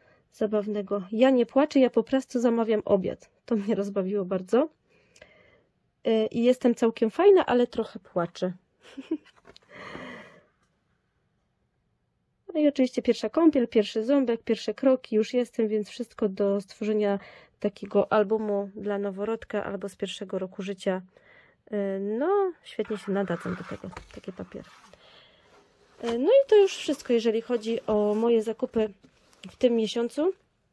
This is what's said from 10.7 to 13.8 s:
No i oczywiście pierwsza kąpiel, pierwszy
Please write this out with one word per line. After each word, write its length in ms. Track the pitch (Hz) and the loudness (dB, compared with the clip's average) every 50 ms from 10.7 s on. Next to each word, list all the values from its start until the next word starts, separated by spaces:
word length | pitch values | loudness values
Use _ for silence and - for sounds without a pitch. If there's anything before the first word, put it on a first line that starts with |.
| _ _ _ _ _ _ _ _ _ _ _ _ _ _ _ _ _ _ _ _ _ _ _ _ _ _ _ _ _ _ _ _ _ _ _ - - | _ _ _ _ _ _ _ _ _ _ _ _ _ _ _ _ _ _ _ _ _ _ _ _ _ _ _ _ _ _ _ _ _ _ _ -6 0
No 60 | 311 | 2
i 80 | 302 294 | 2 4
oczywiście 340 | - - 254 254 - 254 - | 4 4 2 0 0 0 0
pierwsza 260 | 247 226 - - 214 | 0 0 0 -2 -4
kąpiel, 400 | - 311 339 320 294 269 233 233 | 0 4 4 4 4 4 2 2
pierwszy 360 | - 226 | 2 2